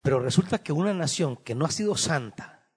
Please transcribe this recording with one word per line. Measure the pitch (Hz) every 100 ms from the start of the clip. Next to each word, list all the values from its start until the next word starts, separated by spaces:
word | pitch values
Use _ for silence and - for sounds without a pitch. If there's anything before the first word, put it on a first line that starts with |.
Pero | - 131
resulta | 127 123 185 220
que | -
una | 151 196
nación | 190 165 - 160 120
que | -
no | 120 156
ha |
sido | - 208
santa | 196 - 156 113 - - - _